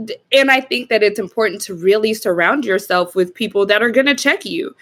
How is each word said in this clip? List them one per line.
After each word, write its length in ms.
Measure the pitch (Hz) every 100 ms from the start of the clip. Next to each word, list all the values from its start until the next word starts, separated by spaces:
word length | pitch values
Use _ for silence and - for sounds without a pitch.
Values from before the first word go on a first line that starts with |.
D-, 100 | 220 - _
and 160 | 269 269
I 120 | 262
think 280 | 262 240 247
that 120 | 220
it's 160 | 208 208
important 420 | 190 - 220 196
to 120 | -
really 400 | 175 180 214 220
surround 500 | 214 208 175 170 277
yourself 520 | 233 190 196 180 180 190
with 180 | 180
people 320 | - 208 202 202
that 160 | 208
are 80 | 233
gonna 240 | 233 269
check 300 | 269 277 359
you, 320 | 196 165 - -